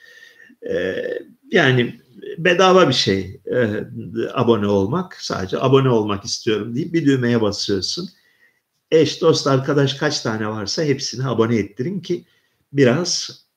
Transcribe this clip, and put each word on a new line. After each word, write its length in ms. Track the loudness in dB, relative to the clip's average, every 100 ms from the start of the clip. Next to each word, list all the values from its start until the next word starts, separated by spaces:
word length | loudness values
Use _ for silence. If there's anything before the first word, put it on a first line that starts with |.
| -20 -20 -20 _ -20 _ -8
Ee, 340 | -4 -4 -4 -6 -8 -12 _ -2
yani 500 | 2 4 4 0 -6 _ -20 -16 -4
bedava 520 | 0 4 6 6 6
bir 40 |
şey, 480 | 4 0 0 -2 -12 -4
e, 380 | -2 0 -2 -8 -12 -8 -6 -4
abone 340 | 0 2 2 2
olmak. 500 | 2 2 -2 -6 -10
Sadece 380 | -8 -6 -4 -2
"Abone 300 | 2 4 4
olmak 360 | 2 0 -4 -6
istiyorum." 500 | -6 -2 -2 -4 -6
deyip 180 | -4
bir 120 | 0 2
düğmeye 360 | 2 2 2
basıyorsun. 680 | 0 -2 -4 -4 -4 -8 -10 -14 _ _ _ _ _ _ _
Eş, 300 | 2 4 2
dost, 260 | 2 2 2
arkadaş 460 | 0 2 2 0
kaç 280 | 0 -4 -2
tane 260 | -4 -4 -4
varsa 360 | -6 -6 -4
hepsini 440 | -2 -2 -4 -6 -2
abone 280 | 0 2 0
ettirin 440 | -2 -6 -8 -6
ki 260 | -6 -8 -8 _ _ _ _
biraz, 680 | 2 4 4 0 -4 -8 -14 _